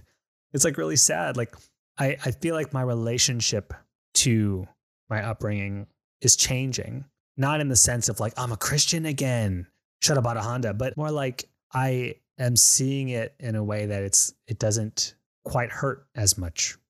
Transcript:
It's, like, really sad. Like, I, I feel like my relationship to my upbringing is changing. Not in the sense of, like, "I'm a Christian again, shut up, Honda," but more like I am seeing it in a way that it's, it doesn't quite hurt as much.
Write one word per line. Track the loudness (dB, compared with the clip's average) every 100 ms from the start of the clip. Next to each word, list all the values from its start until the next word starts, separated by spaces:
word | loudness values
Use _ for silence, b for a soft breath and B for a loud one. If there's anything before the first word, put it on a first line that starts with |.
| -20 _ _ _ _
It's, | 0
like, | 0 0
really | -2 2
sad. | 2 2 -2 -2
Like, | -4 -8 -20 _ _ -2
I, | 0 0
I | -2
feel | -2 -2 -2
like | -2
my | -2
relationship | 0 0 0 2 2 2 0 -2 -4 -12 _ _ _
to | 2 4 4 4 0 -6 _ _ _ -6
my | -4
upbringing | -4 -4 -4 -4 -4 -6 -10 _ _ -2
is | 2 4
changing. | 2 0 -2 -4 -6 -8 -12 _ _ -2
Not | 0 0
in | 2
the | 4
sense | 4 2 -2
of, | -2
like, | -4 -2
"I'm | -4
a | -2
Christian | 0 2 2 0 -2
again, | -2 0 2 0 -2 -6 _ _ -2
shut | 2 2
up, | 2
Honda," | -2 -4 -2 -2
but | -2 -4 -4
more | -4
like | -2 -4 -4 -12 _ _
I | -2 0 0 -2 -8 _ -2
am | 2 6
seeing | 6 6 2 0 -2
it | -4 -6 -8
in | -4
a | -2
way | -2 -2 -2
that | -2
it's, | 0 0 0 -4 -8
it | -2
doesn't | 0 0 -2 -4 -6 -8 _ _
quite | -4 -2 -2
hurt | -4 -4 -4 _ -2
as | 0 0
much. | -2 -4 -4 -6